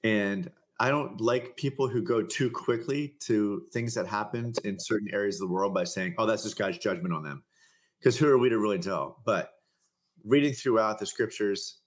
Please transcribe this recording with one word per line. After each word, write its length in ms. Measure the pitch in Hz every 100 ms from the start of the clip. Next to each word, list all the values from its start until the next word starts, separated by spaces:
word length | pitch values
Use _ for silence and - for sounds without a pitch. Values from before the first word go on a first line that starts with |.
And 460 | 113 107 101 98 87 _ _ _
I 100 | 120
don't 300 | 147 147 101
like 360 | 113 123 120 -
people 320 | 143 135 131
who 140 | 123
go 200 | - 117
too 280 | 95 - 127
quickly 680 | 113 - 117 117 139 147 _
to 460 | - 110 104 101 -
things 220 | 123 117
that 120 | 117 92
happened 520 | 104 104 120 120 113
in 140 | 107 95
certain 280 | - 110 104
areas 240 | 101 101 90
of 120 | 92
the 40 |
world 200 | 90 98
by 100 | 95
saying, 300 | 87 - 92 87
"Oh, 80 | 110
that's 160 | 110
just 140 | 110 -
God's 200 | 98 87
judgment 360 | 104 90 87
on 80 | 80
them." 220 | 76 69 _ _ _ _ _ _
'Cause 140 | 131 123
who 100 | 151
are 100 | 131
we 100 | 123
to 100 | 113
really 200 | 107 98
tell? 420 | 87 90 69 -
But 300 | 117 98 - _ _ _ _ _ _ _
reading 300 | 104 135 143
throughout 440 | 123 135 113 110 107
the 80 | 101
scriptures 760 | - 110 - 104 98 - -